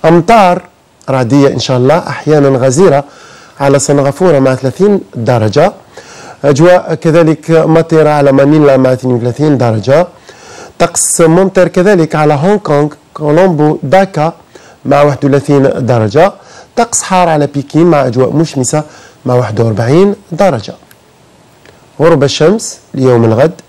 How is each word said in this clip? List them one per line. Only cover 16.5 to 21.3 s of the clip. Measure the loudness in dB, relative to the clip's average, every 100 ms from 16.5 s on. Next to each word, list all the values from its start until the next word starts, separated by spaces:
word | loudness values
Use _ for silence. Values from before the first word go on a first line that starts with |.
| -20 -10 -6
طقس | -4 -4
حار | -4 0 0
على | 0 -2
بكين | -6 -4 0 2
مع | 2 0
أجواء | -2 -2
مشمسة | 0 -4 -4 -4 -4 -6 -18 -20 _ -4
مع |
واحد | -2 -2 -4
وأربعين | -2 -2 0 2 2 -2 _
درجة. | -2 -2 -2 -8 -18 _ _ _ _ _